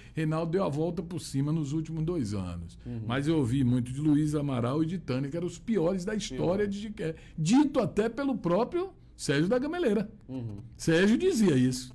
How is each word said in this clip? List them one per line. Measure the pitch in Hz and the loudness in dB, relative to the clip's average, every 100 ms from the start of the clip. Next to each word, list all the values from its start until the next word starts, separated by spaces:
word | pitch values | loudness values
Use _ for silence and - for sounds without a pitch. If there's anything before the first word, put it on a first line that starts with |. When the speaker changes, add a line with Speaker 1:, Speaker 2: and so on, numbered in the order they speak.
| - | -10
Speaker 1:
Reinaldo | - 160 156 165 | -4 -2 0 0
deu | 180 | 0
a | 175 | 0
volta | 143 170 170 | 0 -2 -4
por | 170 175 | -6 -8
cima | - 139 143 | -4 -2 0
nos | 160 139 | 0 -2
últimos | 160 156 160 156 | -4 -4 -4 -2
dois | 175 104 | -2 -2
anos. | 101 90 85 85 - 123 | -4 -6 -8 -10 -12 -10
Speaker 2:
Uhum. | 117 120 | -8 -4
Speaker 1:
Mas | 131 147 | -2 0
eu | 165 | 2
ouvi | 117 139 123 | 2 2 4
muito | 123 123 | 2 0
de | 131 | 0
Luiz | 151 147 151 147 | 2 4 2 0
Amaral | 143 123 117 151 | -2 0 0 0
e | 160 | -2
de | 190 | -4
Tânia, | - 127 139 | -4 -4 -4
que | 170 | -4
eram | 170 | -6
os | - | -6
piores | - 208 165 190 185 | -2 0 2 0 -2
da | 208 | -4
história | - 131 151 196 208 | -4 -2 0 0 -2
Speaker 2:
Pior. | |
Speaker 1:
de | 202 | -4
Jiqué. | 214 208 160 160 - - | -8 -8 -8 -8 -10 -4
Dito | 156 262 294 277 | 4 6 6 2
até | 180 - 226 | 0 0 0
pelo | 254 277 226 | -2 -2 -2
próprio | 170 180 254 349 381 - - | 2 2 2 -2 -4 -8 -20
Sérgio | - - 143 180 | -6 0 2 2
da | 247 | 0
Gameleira. | 294 349 277 214 - - - | 0 0 0 0 -2 -10 -12
Speaker 2:
Uhum. | 131 113 104 - - | -10 -8 -10 -14 -4
Speaker 1:
Sérgio | - 165 202 277 | 2 4 6 4
dizia | 370 269 196 131 | 4 4 4 6
isso. | 127 127 - | 4 0 -8